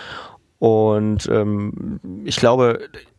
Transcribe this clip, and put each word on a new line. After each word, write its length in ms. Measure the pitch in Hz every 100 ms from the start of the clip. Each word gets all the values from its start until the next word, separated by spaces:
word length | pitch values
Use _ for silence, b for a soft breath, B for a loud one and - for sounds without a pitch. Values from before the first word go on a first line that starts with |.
| B B B B _ -
Und, 680 | 117 110 110 107 107 104 -
ähm, 680 | 110 104 104 104 - - - - 95 208
ich 120 | -
glaube, 520 | 117 127 120 - - - -